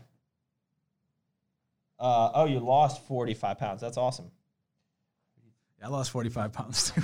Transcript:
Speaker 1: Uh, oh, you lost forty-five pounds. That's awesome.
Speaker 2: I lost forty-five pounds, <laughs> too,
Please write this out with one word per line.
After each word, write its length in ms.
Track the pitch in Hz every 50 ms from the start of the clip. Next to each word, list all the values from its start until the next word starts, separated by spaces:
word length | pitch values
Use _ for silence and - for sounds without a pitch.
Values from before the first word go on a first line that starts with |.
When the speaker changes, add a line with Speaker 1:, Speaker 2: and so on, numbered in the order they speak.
| - _ _ _ _ _ _ _ _ _ _ _ _ _ _ _ _ _ _ _ _ _ _ _ _ _ _ _ _ _ _ _ _ _ _ _ _ _ _ -
Speaker 1:
Uh, 320 | 120 127 120 117 113 117 -
oh, 100 | 143 160
you 140 | 147 135 127
lost 420 | 117 120 131 143 151 135 127 - -
forty-five 520 | - 139 123 120 117 107 - - 101 98 -
pounds. 220 | - 104 95 104 117
That's 140 | 117 127 123
awesome. 320 | 123 127 123 - - - - _ _ _ _ _ _ _ _ _ _ _ _ _ _ _ _ _ _ _ _ _ 117 _ _ _ _ _ _ _ 104
Speaker 2:
I 20 | 120
lost 220 | 139 135 127 -
forty-five 420 | - 127 117 113 120 117 107 110 -
pounds, 380 | - 117 113 131 - - -
<laughs> 40 | -
too, 60 | 170